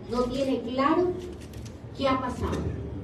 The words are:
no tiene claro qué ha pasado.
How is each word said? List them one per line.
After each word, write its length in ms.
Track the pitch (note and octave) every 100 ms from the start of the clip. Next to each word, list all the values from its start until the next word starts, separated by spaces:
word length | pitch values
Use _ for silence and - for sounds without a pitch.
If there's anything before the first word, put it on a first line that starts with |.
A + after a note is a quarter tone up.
| -
no 100 | A#3 B3
tiene 360 | C4+ C4+ A#3+
claro 520 | A3+ B3+ C#4+ E4 F4+ - - - - - - - - -
qué 100 | C4+
ha 140 | B3+
pasado. 380 | A#3+ - F#3+ - - - - -